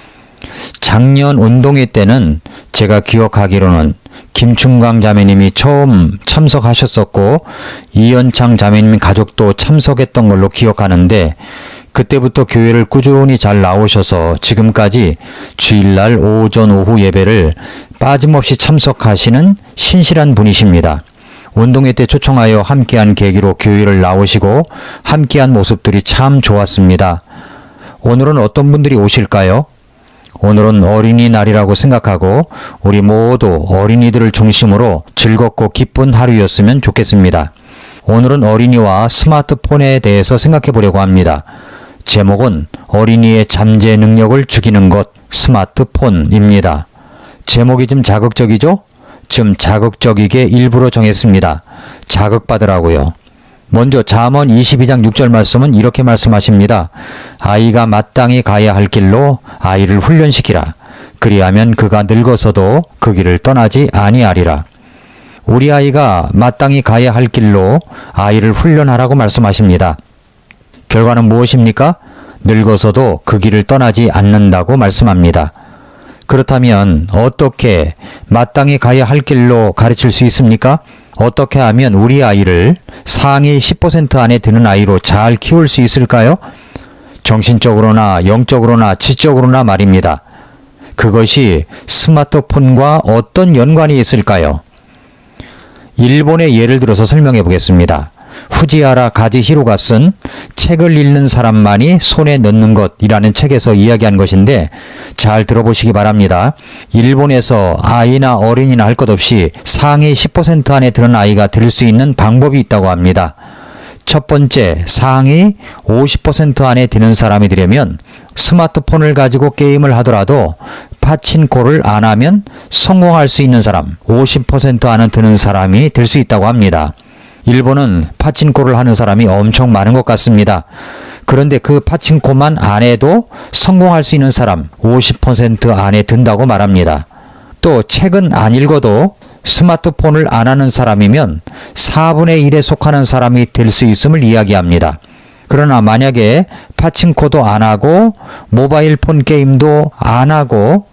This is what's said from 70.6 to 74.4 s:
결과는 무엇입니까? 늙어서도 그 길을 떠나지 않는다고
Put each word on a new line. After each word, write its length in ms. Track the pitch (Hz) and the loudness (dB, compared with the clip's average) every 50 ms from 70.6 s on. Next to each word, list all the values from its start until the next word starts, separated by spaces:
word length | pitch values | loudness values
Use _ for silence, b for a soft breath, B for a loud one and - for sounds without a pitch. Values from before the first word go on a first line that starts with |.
| _ _ _ - _ _ | _ _ _ -20 _ _
결과는 380 | - 113 113 117 120 117 117 | -2 0 0 0 0 2 2
무엇입니까? 680 | 107 113 117 123 - - 127 113 113 107 - 131 160 175 B B B B B B B B B - | 2 2 2 0 0 0 2 0 0 0 0 -2 -2 -2 B B B B B B B B B -4
늙어서도 800 | - 110 110 107 113 107 98 - 110 95 - 131 113 82 76 - | -2 0 2 2 2 0 0 0 0 0 0 0 -2 -2 -4 -4
그 140 | - 113 101 | -4 -2 -2
길을 240 | 92 110 101 107 98 | 0 0 0 -2 -2
떠나지 480 | - 135 135 127 117 101 117 120 107 | 0 0 0 0 0 0 0 0 0
않는다고 680 | 87 92 98 101 107 107 | 0 0 2 2 2 2